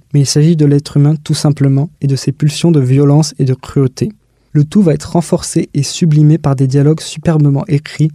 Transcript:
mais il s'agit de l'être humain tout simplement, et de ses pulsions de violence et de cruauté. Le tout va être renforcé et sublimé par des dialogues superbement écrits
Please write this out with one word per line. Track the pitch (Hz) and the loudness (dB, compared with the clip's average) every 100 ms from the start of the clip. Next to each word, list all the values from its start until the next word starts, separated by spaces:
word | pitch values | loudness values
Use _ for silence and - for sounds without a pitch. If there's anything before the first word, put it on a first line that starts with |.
| - | -4
mais | 143 | -2
il | 131 | 0
s'agit | 147 156 | 2 2
de | 160 147 | 2 2
l'être | 143 - 147 | 2 0 0
humain | 143 156 | 2 0
tout | - | -4
simplement, | 147 151 147 139 135 156 - | -2 -2 0 0 0 -2 -6
et | 139 | -4
de | |
ses | 135 - | -2 -4
pulsions | - 151 - 170 | -2 -4 0 0
de | 151 | 2
violence | 127 135 143 147 156 - | 2 2 4 2 0 -2
et | 131 | -4
de | |
cruauté. | 127 - 143 131 - 117 - _ _ _ | -4 -4 -2 -2 -2 -8 -8 _ _ _
Le | 147 | -2
tout | 147 208 | 0 2
va | 170 | 2
être | 151 - | 0 -2
renforcé | 175 - 175 - 165 - | -4 -2 -4 -4 -6 -4
et | 139 | -6
sublimé | 135 - 165 151 151 160 | -6 -2 0 4 4 2
par | 151 131 | 0 0
des | 135 | 0
dialogues | 143 143 160 | 2 2 0
superbement | - 156 170 156 147 139 - | -6 -6 -2 2 2 0 -2
écrits | 147 - - 151 | -4 -4 -4 -4